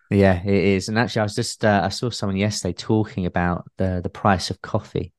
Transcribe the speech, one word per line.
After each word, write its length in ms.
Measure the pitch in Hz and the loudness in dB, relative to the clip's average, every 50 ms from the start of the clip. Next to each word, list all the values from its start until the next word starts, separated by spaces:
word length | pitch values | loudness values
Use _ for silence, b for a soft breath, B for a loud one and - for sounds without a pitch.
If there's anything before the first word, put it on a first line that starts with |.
| b b | b b
Yeah, 340 | 107 101 98 95 92 85 | 4 6 6 6 4 2
it 220 | 90 101 98 95 85 | 0 0 0 2 2
is. 240 | 98 98 95 - - | 2 2 0 0 -2
And 100 | 107 117 | 0 0
actually, 220 | 120 92 - 113 | 0 0 0 -2
I 40 | 107 | -2
was 100 | 104 - | -2 -2
just, 300 | 123 113 - - - 117 | -4 -4 -4 -4 0 2
uh, 180 | 107 104 98 82 | 2 4 2 2
I 60 | 98 | 0
saw 180 | - - 127 120 | -2 -4 -6 -6
someone 300 | - - 110 98 95 95 | -4 -4 -4 -2 0 0
yesterday 340 | 101 107 104 - - 92 | 0 0 -2 -2 -4 -6
talking 540 | 87 - - - 113 110 104 - - 98 90 | -6 -6 -2 0 0 0 0 -2 -4 -6 -4
about 440 | 87 - 92 87 87 87 82 - - - | -2 0 0 0 0 0 -2 -6 -10 -6
the, 240 | - 98 92 92 90 | -4 -2 -2 -2 -4
the 80 | 85 95 | -6 -8
price 400 | - - - 107 95 92 - - | -6 0 2 2 2 2 0 -4
of 100 | - - | -8 -10
coffee. 500 | - - - 95 - - - - 92 90 - | -8 -6 -6 -6 -6 -6 -6 -6 -6 -8 -12